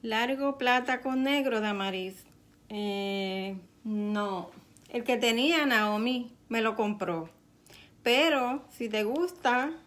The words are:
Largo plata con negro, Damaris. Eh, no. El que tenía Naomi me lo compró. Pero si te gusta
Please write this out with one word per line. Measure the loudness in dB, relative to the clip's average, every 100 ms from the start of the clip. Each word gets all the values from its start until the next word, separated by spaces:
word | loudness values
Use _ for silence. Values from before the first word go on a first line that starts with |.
Largo | -2 0 0 0 -2 0
plata | 2 2 2 -2
con | -2 0
negro, | 2 2 2 0
Damaris. | 0 -2 -2 -4 -6 -10 -20 -20 -20 _ -12
Eh, | -6 -4 -2 -2 -2 -2 -4 -6 -8 -12 _
no. | -4 -2 0 0 -2 -4 -8 -16 -20 -20 -8
El | -6
que | 0 2
tenía | 2 2 4 4 4
Naomi | 2 2 0 0 -2 -6 -14 _
me | 0
lo | 0 0
compró. | -2 -2 -2 -4 -6 -16 _ _ -20 -20 -20 -6
Pero | 2 4 4 2 0 -2 -8
si | -8 -4
te | 0
gusta | 0 0 -2 0 0 2 0 -6